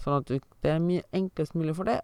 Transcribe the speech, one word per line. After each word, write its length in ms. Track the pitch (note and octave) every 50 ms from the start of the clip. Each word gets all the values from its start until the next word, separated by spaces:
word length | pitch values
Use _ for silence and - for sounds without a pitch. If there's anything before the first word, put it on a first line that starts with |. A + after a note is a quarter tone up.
| -
sånn 180 | C#3+ C#3+ C#3
at 80 | C3 -
du, 100 | B2+ C3+ - - - - -
det 120 | D3 D#3
er 80 | D#3+ E3+
mye 200 | F3 F3+ F3 - - -
enklest 420 | F#3 F#3+ F#3 - - D#3 - - E3
mulig 180 | D#3+ D#3 D#3 F3
for 120 | F#3+ A3
deg 100 | A#3+ -